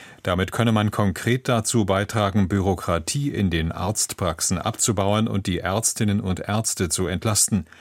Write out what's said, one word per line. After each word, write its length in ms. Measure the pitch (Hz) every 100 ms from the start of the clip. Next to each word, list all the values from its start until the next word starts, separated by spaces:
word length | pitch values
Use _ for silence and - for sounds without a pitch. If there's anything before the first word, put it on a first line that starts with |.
| - -
Damit 260 | - 90 92
könne 220 | - 117
man 180 | 110 104
konkret 580 | - 101 87 - 127 -
dazu 360 | 120 107 120
beitragen, 640 | 98 95 101 113 101 107 92
Bürokratie 800 | 101 95 92 - 85 78 147 143
in 220 | - 98
den 200 | 82 82
Arztpraxen 880 | - 90 - - - 90 80 - 92
abzubauen 680 | 107 113 - 101 98 107 110
und 180 | 104 95
die 140 | 87
Ärztinnen 600 | 87 98 - - 107 101
und 200 | 95 90
Ärzte 480 | - 104 110 - 92
zu 180 | - 90
entlasten. 600 | 87 113 98 - 101 82 -